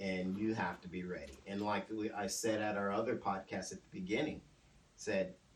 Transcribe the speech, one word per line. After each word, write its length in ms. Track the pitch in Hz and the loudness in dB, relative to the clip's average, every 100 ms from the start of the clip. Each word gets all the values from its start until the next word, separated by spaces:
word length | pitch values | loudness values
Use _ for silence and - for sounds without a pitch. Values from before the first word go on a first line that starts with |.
And 360 | 98 92 92 98 | -2 0 0 2
you 180 | 110 | 2
have 260 | 110 90 90 | 2 0 -2
to 80 | 90 | -6
be 160 | 90 | -6
ready. 340 | 90 85 - - 95 | -4 -6 -8 -12 -6
And 140 | 101 | -2
like 260 | 104 104 - | 0 0 0
we, 200 | 110 107 | -2 -2
I 160 | 104 98 | 0 0
said 340 | - 113 107 | 0 2 2
at 160 | 107 101 | 2 2
our 140 | 98 | 2
other 240 | 107 120 107 | 2 2 0
podcast 540 | 101 95 - 90 - | 0 -2 -2 -4 -4
at 100 | 95 | -8
the 60 | - 101 | -10 -6
beginning, 420 | 90 113 302 - - - - - - - | 0 2 2 0 -10 -20 -20 -20 -20 -10
said, 400 | - 98 92 - - | 0 2 2 -4 -20